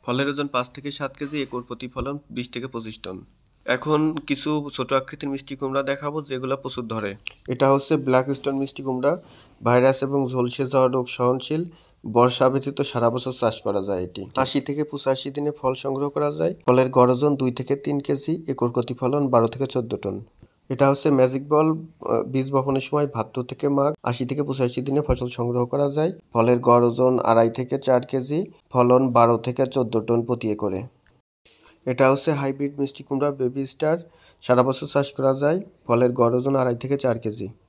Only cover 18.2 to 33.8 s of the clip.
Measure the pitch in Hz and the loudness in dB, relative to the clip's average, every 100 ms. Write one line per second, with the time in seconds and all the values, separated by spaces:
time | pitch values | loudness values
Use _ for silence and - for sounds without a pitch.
18.2 | 139 165 160 131 120 123 117 123 127 147 | -2 -6 -6 -2 0 0 -4 -4 -2 0
19.2 | 139 123 113 127 135 131 117 104 101 101 | 4 4 4 0 -4 -4 -4 -6 -6 -8
20.2 | 117 _ - _ _ 131 139 139 151 135 | -12 _ -20 _ _ 2 4 4 2 4
21.2 | 127 135 143 151 160 160 160 _ - 113 | 4 2 2 2 4 0 -6 _ -2 -2
22.2 | - 131 131 139 135 135 - 151 143 120 | 0 -2 0 0 0 -2 0 -2 -2 -4
23.2 | 110 - 123 - 143 143 143 151 - 127 | -6 -6 -8 -4 0 2 0 0 -4 -4
24.2 | 127 139 143 135 123 123 135 139 143 127 | -4 -4 -4 -2 -2 -2 -2 -2 0 -2
25.2 | 123 123 120 120 120 139 143 143 160 - | -2 -4 -2 -2 -2 0 0 0 -2 -4
26.2 | _ 117 113 123 123 120 120 113 127 127 | _ 2 4 4 6 6 6 4 2 4
27.2 | - 113 113 117 127 139 135 123 123 135 | 4 4 4 0 -6 -4 2 0 0 -6
28.2 | 127 151 202 - _ 127 123 127 131 120 | -2 -4 -4 -12 _ 2 6 6 6 6
29.2 | 117 117 120 123 131 135 117 113 107 117 | 6 4 0 -2 0 0 0 0 2 0
30.2 | 117 120 110 104 104 95 123 _ _ _ | 0 -4 -2 -2 -2 -4 -8 _ _ _
31.2 | _ _ _ _ _ _ - 127 131 139 | _ _ _ _ _ _ -6 4 4 4
32.2 | 160 143 139 139 143 143 139 - 143 139 | 0 0 -2 -2 -6 -4 -6 -6 -6 -2
33.2 | 147 139 127 135 135 - | -2 0 -4 -2 -8 -4